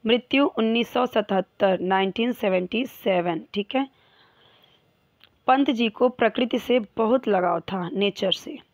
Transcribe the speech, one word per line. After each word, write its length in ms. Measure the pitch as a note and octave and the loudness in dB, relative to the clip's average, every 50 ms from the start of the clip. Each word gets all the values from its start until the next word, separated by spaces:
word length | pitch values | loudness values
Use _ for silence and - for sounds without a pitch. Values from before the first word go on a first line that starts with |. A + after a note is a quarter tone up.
| - | 2
मृत्यु 400 | A3 A#3 A#3+ - _ - C4+ C#4+ - - - | 2 0 0 0 _ 2 2 2 2 0 0
उन्नीस 300 | A3 A3 A3+ A#3 A3+ - | 0 2 2 0 0 0
सौ 160 | - A#3+ B3+ | 0 0 0
सतहत्तर, 720 | A#3+ - A3+ G3+ - G3 F#3+ F3+ _ _ _ G#3 G3 F#3 - | 2 0 -2 -2 0 -2 -2 -2 _ _ _ 2 2 2 0
नाइनटीन 500 | E3 F#3 F#3+ F#3+ F#3+ F#3+ F3+ - A3+ B3 | 0 0 2 2 2 0 0 -2 -2 -2
सेवेंटी 520 | A#3 - - G3+ F#3 F#3 F#3 F3+ - A3 C4+ | -2 -2 -2 0 0 0 -2 -2 -4 -4 -4
सेवन, 540 | - - - - G#3 F#3+ F3 E3+ F3+ E3 D#3+ - _ - | -6 -10 -6 -2 0 0 2 0 -2 -4 -6 -8 _ -8
ठीक 200 | G3+ G3+ _ - | -8 -8 _ -4
है। 120 | C4 C4+ C4+ _ _ _ _ _ _ _ _ _ _ _ _ _ _ _ _ _ _ _ _ _ _ _ _ _ _ - _ _ _ _ | -4 -4 -4 _ _ _ _ _ _ _ _ _ _ _ _ _ _ _ _ _ _ _ _ _ _ _ _ _ _ -20 _ _ _ _
पंत 240 | - C4 C4+ C#4+ D4+ | 2 2 4 2 0
जी 180 | C4 A3 A#3+ A3 | 2 0 0 -2
को 200 | - - B3 B3 | 0 2 0 0
प्रकृति 500 | A#3+ - A#3+ A3 - - B3+ A3+ - A#3 | 2 2 0 0 2 0 -2 -2 -2 -4
से 200 | - - A#3+ B3 G#3 - _ | 0 0 0 0 0 -4 _
बहुत 320 | - A3 A3 B3 C4 - G#3+ | -2 0 2 2 0 0 0
लगाव 320 | G3+ F#3 F3+ F3 E3+ E3+ | 0 0 0 0 -2 -4
था, 260 | - - F#3+ F#3+ F3 E3+ - | -4 -6 -6 -6 -6 -4 -2
नेचर 380 | F#3+ G3+ G3+ G3 - G#3 F#3+ | 0 0 -2 -2 -2 -4 -4
से। 240 | - - - - D#4 - - _ | -4 -4 -8 -16 -16 -16 -18 _